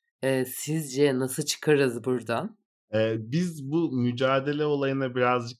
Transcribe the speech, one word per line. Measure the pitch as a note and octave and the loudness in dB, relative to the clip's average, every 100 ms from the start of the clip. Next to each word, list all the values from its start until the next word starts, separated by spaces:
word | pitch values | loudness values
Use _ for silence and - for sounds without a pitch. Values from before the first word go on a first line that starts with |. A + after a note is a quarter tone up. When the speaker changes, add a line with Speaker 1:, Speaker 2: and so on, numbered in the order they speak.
| _ _ | _ _
Speaker 1:
Eee, | C3 C3 | 0 0
sizce | B2+ - D3 D#3+ C#3+ B2+ D3 B2+ | -2 -6 -4 -4 -4 2 2 2
nasıl | C3 D#3 | -2 -2
çıkarız | C#3+ - D#3 C#3+ C3 A#2 | -4 -2 2 4 2 0
buradan? | B2+ B2 A2+ A#2 G3+ - _ _ _ | -2 -2 -2 -4 -4 -10 _ _ _
Speaker 2:
Eee, | A2 A2 A2 | 0 0 -2
biz | A2 D#3 F3+ D#3 C3+ | -2 -2 -2 -4 -2
bu | D#3+ D#3+ | 0 0
mücadele | B2+ A#2+ A#2+ C3 C3+ C#3 D3 | 0 0 2 2 2 0 0
olayına | D3+ C#3+ C#3 C3+ C3 | 0 0 0 0 -2
birazcık | B2+ B2 B2+ A#2 | 2 2 2 -2